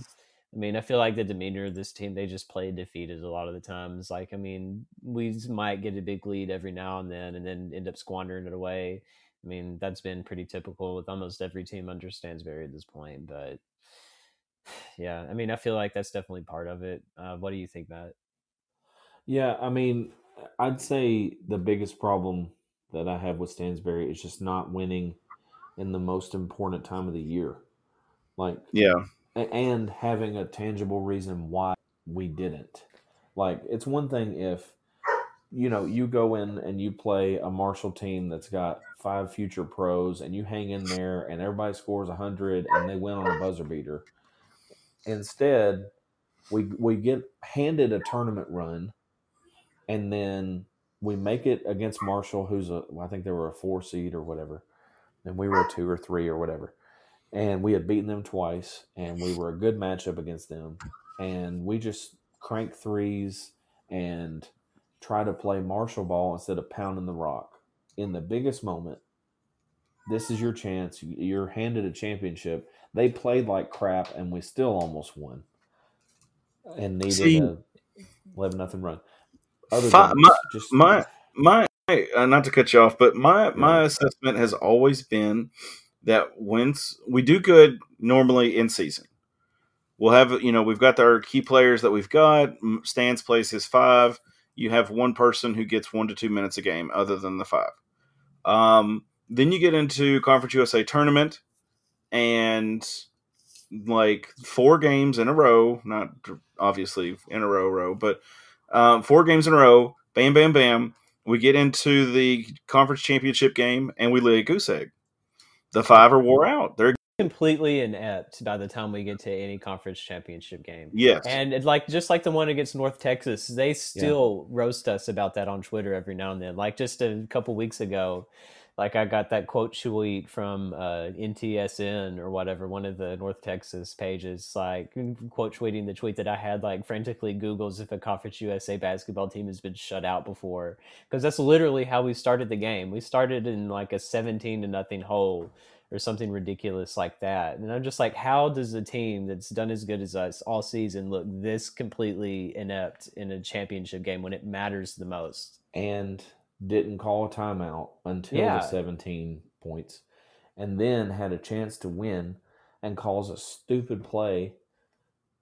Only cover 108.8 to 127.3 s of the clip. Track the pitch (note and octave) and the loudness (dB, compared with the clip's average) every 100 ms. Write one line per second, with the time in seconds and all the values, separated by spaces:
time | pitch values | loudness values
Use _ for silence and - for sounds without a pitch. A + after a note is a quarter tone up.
108.8 | A#2+ A2+ - D3 E3 D#3+ D#3 D#3 B2+ A#2+ | 8 6 8 8 8 6 8 10 12 12
109.8 | A#2+ - _ - C3 C#3+ D#3 D3 B2 A#2 | 10 0 _ 2 6 8 8 8 8 6
110.8 | A#2 - _ _ - A#2 B2+ C#3 C#3 C3+ | 2 -6 _ _ 0 4 6 6 4 2
111.8 | D3+ C#3+ C3 B2+ B2+ B2 A2+ - - C3+ | 4 6 6 4 4 2 -2 -16 2 4
112.8 | C3+ C#3 - C3+ C3+ B2 C3+ - B2 B2 | 4 2 0 0 2 4 4 4 2 0
113.8 | C3 - A#2 B2 A#2+ A2+ A2 F#3+ - D#2+ | -2 0 2 4 6 6 4 0 0 -4
114.8 | - _ _ _ _ _ _ _ _ A2 | -6 _ _ _ _ _ _ _ _ -2
115.8 | G#2+ A2+ A#2 C3+ B2 C3+ F#3 D4 - - | 10 12 12 10 8 6 6 2 -2 2
116.8 | A#2+ B2+ _ - F#3 - D#3 D#3 D#3 C#3+ | 4 4 _ -4 -4 0 2 2 2 0
117.8 | A#2 G2+ A2 G2 - - G#2+ G#2 G2 A#2 | -2 -4 -6 -8 -10 -10 -6 -6 -6 -8
118.8 | G#2+ G#2 G2+ G2+ - G2 G2 G2+ G2+ G2 | -8 -8 -8 -8 -8 -8 -8 -10 -10 -12
119.8 | - F#2 - F2+ E2+ E2+ - F2+ - E2 | -12 -14 -12 -14 -14 -18 -18 -18 -18 -18
120.8 | D#2 G#2 B2 F2+ A#2+ C3+ C#3 C3 C#3 D3 | -10 4 6 6 2 -2 -2 -2 2 0
121.8 | - D#3+ E3+ E3+ E3+ D#3 D#3 C#3+ C#3+ C#3 | 0 -4 0 0 0 0 0 -2 -4 -4
122.8 | C3+ C3+ C3+ B2+ - G#2+ - A#2+ C3+ D3 | -4 -4 -4 -4 -4 -6 -6 -2 -2 -2
123.8 | - - D3 D3 B2 G2 C#2+ A#2+ A#2+ B2 | -6 -2 0 2 2 0 -6 -4 -2 -2
124.8 | - G2+ - G#2 G2 G#2 G2 G2 F#2 G#2+ | -4 -4 -4 -4 -4 -4 -6 -8 -8 -8
125.8 | G2+ F#2+ F#2 F#2 F#2+ F#2+ F2+ F2+ G#2 G#2 | -4 -6 -6 -8 -8 -8 -8 -6 -6 -4
126.8 | B2+ - A#2+ G#2+ A2 | -8 -4 -4 -4 -6